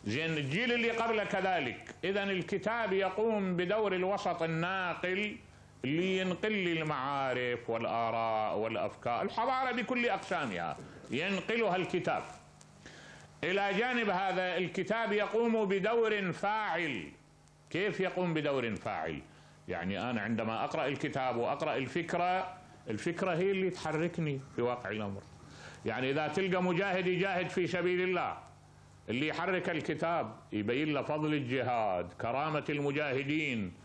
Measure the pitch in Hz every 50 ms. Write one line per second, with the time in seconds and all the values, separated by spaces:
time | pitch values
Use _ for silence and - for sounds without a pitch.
0 | - 101 107 143 160 165 160 151 143 131 143 202 247 240 240 233 226 233 226 226
1 | 226 233 220 214 202 - - 190 185 190 185 170 139 120 104 - - - - -
2 | - 180 196 202 196 196 196 185 170 - 208 185 - 208 226 233 226 196 190 190
3 | 190 185 180 214 214 226 220 208 196 185 180 170 180 180 208 220 220 202 185 180
4 | 185 185 202 196 - 190 165 - 165 165 165 160 170 180 190 190 185 175 156 -
5 | - 180 185 196 208 208 220 - - - - - - - - - - 127 147 165
6 | 185 190 185 185 190 185 180 - - 214 214 202 185 175 165 160 156 156 151 135
7 | 127 143 143 139 139 131 123 123 123 123 123 117 - - 113 113 117 - 98 117
8 | 117 113 113 113 113 113 110 110 107 104 82 104 110 113 113 98 87 101 - -
9 | - 123 120 110 180 208 - - 226 269 262 262 262 254 233 247 233 - 254 240
10 | 240 240 196 190 - - 190 165 147 117 95 85 85 80 - - - - - -
11 | - - - 131 170 196 196 185 - - 220 240 220 196 175 190 170 - - 175
12 | - 170 143 - - - - - - - - - - - - - - - - -
13 | - - - - - - - - - 165 185 196 202 202 196 190 233 254 247 240
14 | 226 208 180 180 196 190 180 185 185 180 175 170 185 160 - 196 180 170 214 226
15 | 226 208 208 214 208 196 - 220 233 233 226 220 214 190 202 196 180 214 240 233
16 | 226 220 214 202 196 180 151 - - 202 214 220 214 196 165 170 170 151 127 98
17 | 76 71 - - - - - - - - - - - - - 160 196 208 156 -
18 | 185 180 - 185 185 175 160 156 147 151 139 131 120 113 104 - - 113 98 85
19 | 80 82 78 - - - - - - - - - - - 90 85 87 92 98 175
20 | 117 123 123 110 101 110 117 107 113 110 113 107 123 147 - 165 139 135 139 -
21 | - 147 - 139 131 127 117 117 120 104 139 - 165 151 120 127 135 127 - 175
22 | 165 - - 170 175 180 180 190 - - - - - - - - - - 110 104
23 | - 175 170 - 190 190 170 160 185 196 196 190 190 185 - - - 160 151 156
24 | 165 175 170 - 160 151 139 135 135 - - - 120 123 123 117 - 95 107 107
25 | 104 98 98 98 - - - - - - - - - - - - - 113 110 120
26 | 131 131 139 156 156 147 151 196 190 190 180 185 180 180 175 165 196 202 180 190
27 | 185 180 180 175 185 196 185 180 180 180 - 190 175 156 185 180 175 180 180 180
28 | 185 185 185 175 143 101 78 - - - - - - - - - - - - -
29 | - - 113 127 147 156 139 - 170 190 185 180 175 190 170 156 - - 151 147
30 | 170 165 170 156 117 107 113 - - - - 107 104 107 120 135 156 151 147 135
31 | - - 151 156 151 151 151 147 131 120 127 131 120 123 123 117 110 101 92 90
32 | 87 87 - - - 113 123 135 147 156 151 147 139 - 147 147 143 143 139 151
33 | 151 143 127 135 139 139 151 160 156 143 123 110 98 90 85 -